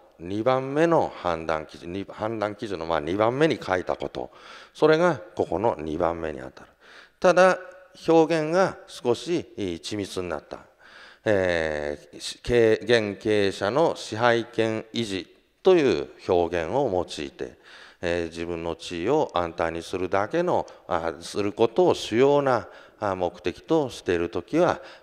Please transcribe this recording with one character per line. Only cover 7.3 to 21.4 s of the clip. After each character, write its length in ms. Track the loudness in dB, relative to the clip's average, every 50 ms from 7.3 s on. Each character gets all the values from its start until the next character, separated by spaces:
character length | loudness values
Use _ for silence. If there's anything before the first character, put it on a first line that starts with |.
| 6
だ、 260 | 6 6 4 4 2 -4 -14 -20 -20 -20 -20 _ -10 0 4
表 340 | 6 6 6 6 4 0
現 120 | 0 0 2
が 240 | 2 2 2 0 -6 -14 -18
少 280 | -18 -6 0 0 0
し、 300 | 0 0 -4 -4 -4 -4 -6 -8 -6
え 40 |
ー、 200 | -4 -4 -4 -6
緻 160 | -8 -8 -6 -6
密 240 | -6 -6 -6 -6
に 80 | -6 -4
な 100 | -6 -8
っ 40 | -8
た。 160 | -12 -16 -16 -16 _ _ _ -20 -20 -20 -20 -20 -20 -20 _ _
え 840 | 0 2 2 2 2 0 0 0 -2 -4 -4 -4 -6 -8 -8 -12 -20 -20
ー、 60 | -14
し-、 200 | -12 -12 -14 -12 _
経-、 360 | 0 4 4 6 6 4 2
現 400 | 2 2 2 2 2 0 -4 -4
経 260 | -2 0 2 2 2 0
営 40 |
者 200 | 0 0 -2 0
の 240 | 2 2 2 0 0
支 200 | -4 -8 -10 -6
配 300 | 0 2 2 2 2 0
権 400 | -4 -2 0 0 0 0 -4 -6 -8 -6
維 100 | -6 -4
持 320 | -4 -4 -6 -8 -10 -16 _ _ _ _ _ _
と 120 | 6 6
い 260 | 6 6 4 4 2
う 80 | 0 -6 -10 -14 -2 2
表 360 | 4 4 4 2 0 -2 -2
現 80 | -2 -2
を 160 | -2 -2 0
用 340 | 0 -2 -2 -4 -6 -10 -10
い 60 | -10
て、 260 | -8 -10 -12 -12 -12 _ _ -20 -20 -20 -20 -20 -18 _
え 240 | -4 -2 -2 -2 -2
ー、 40 | -4
自 160 | -6 -8 -8
分 180 | -6 -6 -6 -6
の 120 | -6 -6
地 280 | -8 -8 -10 -8 -4 -2
位 60 | 0
を 220 | 0 0 0 0 -2
安 200 | -2 -2 -2 -2
泰 200 | -4 -4 -2 -2
に 80 | -6
す 160 | -8 -8 -6 -6
る 120 | -4 -2
だ 180 | 0 -2 -2 0
け 160 | -2 -2 -2
の、 240 | 0 0 -2 -2 -4 -12 -20 _ -4
あ、 260 | -4 -2 -2 -4 -6 -8
す 220 | -12 -10 -6 -4